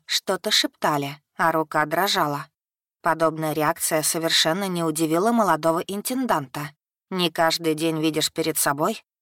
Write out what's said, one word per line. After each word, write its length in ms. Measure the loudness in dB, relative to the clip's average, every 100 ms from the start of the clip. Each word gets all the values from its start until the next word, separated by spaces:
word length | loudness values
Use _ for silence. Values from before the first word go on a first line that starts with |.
| -6
что-то 460 | -4 -2 -4 0
шептали, 680 | 0 0 _ 0 0 -2 -8 _ 0
а 140 | 2
рука 340 | 2 0 0
дрожала. 640 | 0 0 0 2 0 -2 -8 _ _ _ _ _
Подобная 500 | -2 2 2 0 -2
реакция 480 | 0 0 0 0 0
совершенно 640 | 0 -2 0 2 2 0 -2
не 160 | -2
удивила 480 | -2 0 0 2 2
молодого 480 | 4 2 2 2 0
интенданта. 920 | -2 -6 -4 -2 0 0 -2 -8 -10 -14 _ _ -8
Не 200 | -2 0
каждый 440 | 2 2 2 0
день 260 | 0 0 0
видишь 320 | 0 0 -2
перед 260 | -2 -2 0
собой, 460 | 0 0 -2 -4 -10 _